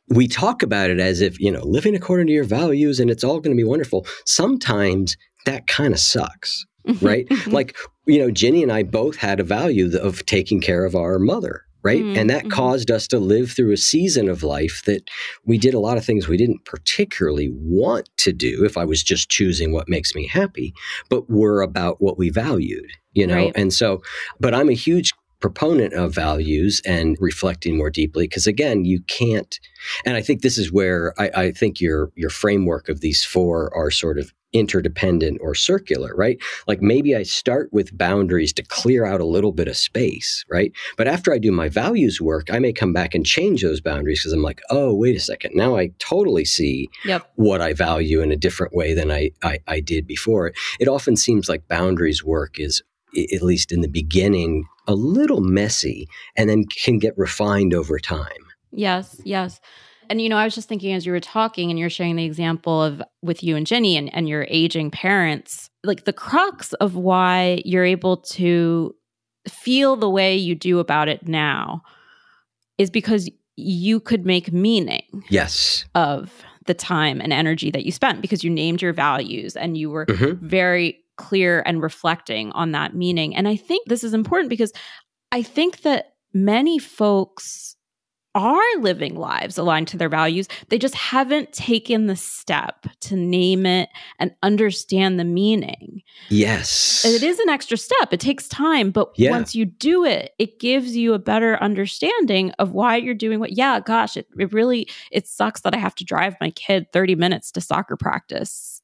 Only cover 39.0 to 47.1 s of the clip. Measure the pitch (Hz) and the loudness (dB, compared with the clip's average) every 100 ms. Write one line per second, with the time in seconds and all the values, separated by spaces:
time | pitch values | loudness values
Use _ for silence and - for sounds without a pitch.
39 | 104 95 82 90 104 87 80 - - 117 | 2 0 0 2 2 0 -2 -2 -2 0
40 | 120 - - - - 90 101 - - - | -2 -2 -6 -6 -4 -2 -2 -4 -8 -2
41 | 117 175 180 127 107 87 78 104 160 233 | 0 0 0 2 2 2 0 0 0 2
42 | 120 - 80 78 80 117 127 113 95 85 | 2 2 0 -2 0 0 0 2 0 2
43 | 76 82 76 - 196 135 90 76 80 73 | 0 0 0 2 2 2 0 0 -2 -2
44 | 73 73 78 80 73 - - 135 135 101 | -2 -2 0 0 0 -4 -2 0 2 4
45 | 123 107 - - - - 123 107 87 - | 2 2 -2 -6 -2 2 2 2 0 -4
46 | - 180 196 87 76 - 73 - - - | -2 2 2 2 2 0 0 -2 -6 -8
47 | 202 | -4